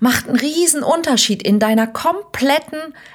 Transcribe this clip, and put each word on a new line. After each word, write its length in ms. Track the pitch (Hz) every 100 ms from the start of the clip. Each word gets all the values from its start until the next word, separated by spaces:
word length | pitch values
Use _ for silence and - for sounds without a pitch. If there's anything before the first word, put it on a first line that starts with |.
macht 280 | 247 - -
einen 100 | 247
riesen 440 | 294 320 339 302
Unterschied 600 | - 330 330 240 - 202
in 160 | - 208
deiner 280 | 214 220 226
kompletten 1080 | - 320 359 - - 269 294 311 302 320 - -